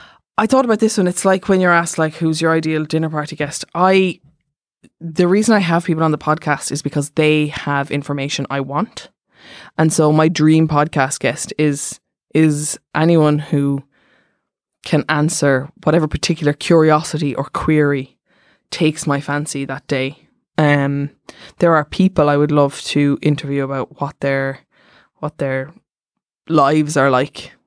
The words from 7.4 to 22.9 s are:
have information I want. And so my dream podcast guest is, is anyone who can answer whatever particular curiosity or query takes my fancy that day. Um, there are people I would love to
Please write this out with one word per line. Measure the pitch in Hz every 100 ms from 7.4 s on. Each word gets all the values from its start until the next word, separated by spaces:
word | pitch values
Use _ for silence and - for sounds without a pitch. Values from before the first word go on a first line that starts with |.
| 147
have | - 147 143 139
information | 143 139 143 139 - -
I | 139
want. | 135 143 220 - - _ _ _ - - - -
And | 160
so | 160 151
my | 151 160
dream | 151 156 160 156
podcast | 147 151 147 135 -
guest | 131 139 - -
is, | 151 139 - - _ _ _
is | 160 160 147 151 - _
anyone | 156 160 170 151 151
who | 147 143 139 139 - _ _ _ _ _ _ _ _ _
can | - 147 -
answer | 151 156 - 143 131 139 _ -
whatever | 165 151
particular | 151 - 160 147
curiosity | - - 165 156 151 - 156 147 123
or | 139
query | - - 151 143 139 131 _ _ _ _ _ _
takes | - 156 156 156
my | 139
fancy | 143 147 151 139
that | 135 135 -
day. | 135 131 - _ _ _ -
Um, | 147 143 139 143 143 _ - - - -
there | 170 160
are | 147
people | - 185 185 147
I | 143
would | 147
love | 147 139 -
to | -